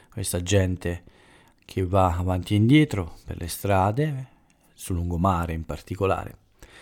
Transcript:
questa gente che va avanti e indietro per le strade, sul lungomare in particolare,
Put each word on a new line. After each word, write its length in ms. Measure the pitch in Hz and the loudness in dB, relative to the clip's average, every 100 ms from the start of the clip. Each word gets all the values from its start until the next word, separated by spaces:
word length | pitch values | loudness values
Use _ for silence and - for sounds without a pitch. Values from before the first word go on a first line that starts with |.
| _ | _
questa 320 | - 90 92 | -8 -4 -4
gente 600 | 87 101 92 90 87 85 - _ _ - _ _ | 0 2 2 0 -4 -6 -10 _ _ -20 _ _
che 200 | - - | -10 -4
va 320 | 92 98 92 87 | 0 4 4 2
avanti 380 | 90 92 90 | 0 -2 0
e 20 | 104 | 2
indietro 600 | 113 151 151 101 85 - | 6 6 4 0 -6 -10
per 140 | - 87 | -14 -10
le 100 | 82 | -10
strade, 800 | - 101 98 95 110 156 135 131 _ _ _ _ | -6 0 2 2 0 -2 -4 -10 _ _ _ _
sul 220 | - - 90 | -16 -6 -4
lungomare 560 | 87 85 95 87 82 | -2 0 0 0 -2
in 120 | 80 | -6
particolare, 720 | 80 73 - 92 95 87 - - _ _ - - | -8 -10 -10 -4 0 -2 -4 -14 _ _ -20 -20